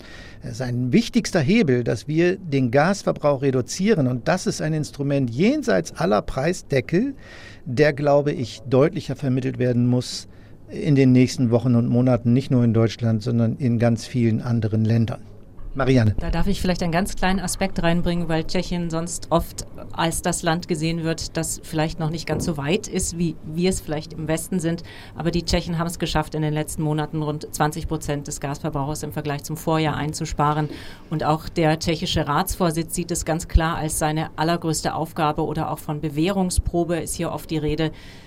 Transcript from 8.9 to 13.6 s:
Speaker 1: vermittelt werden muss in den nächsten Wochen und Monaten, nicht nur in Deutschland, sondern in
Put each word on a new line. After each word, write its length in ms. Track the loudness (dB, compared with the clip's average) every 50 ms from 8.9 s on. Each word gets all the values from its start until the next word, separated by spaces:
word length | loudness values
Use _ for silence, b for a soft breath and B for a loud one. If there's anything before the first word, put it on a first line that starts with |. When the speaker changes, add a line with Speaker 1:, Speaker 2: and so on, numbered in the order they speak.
| 2 -2 -6 -6 -6
Speaker 1:
vermittelt 420 | -4 -2 0 0 0 0 -2 -2 0
werden 300 | 0 2 4 4 4 4
muss 400 | 4 2 0 -2 -6 -10 -10 -14 B B B B B B B -14
in 260 | -10 -4 2 4 6
den 160 | 6 8 8
nächsten 400 | 8 8 6 6 4 2 2 4
Wochen 240 | 4 4 4 4 4
und 140 | 4 4 4
Monaten, 440 | 4 4 4 4 4 2 4 4 2
nicht 200 | 2 2 2 2
nur 100 | 4 4
in 120 | 4 4
Deutschland, 500 | 4 4 2 2 0 0 0 0 0 0
sondern 320 | 0 2 2 2 2 2
in 240 | 0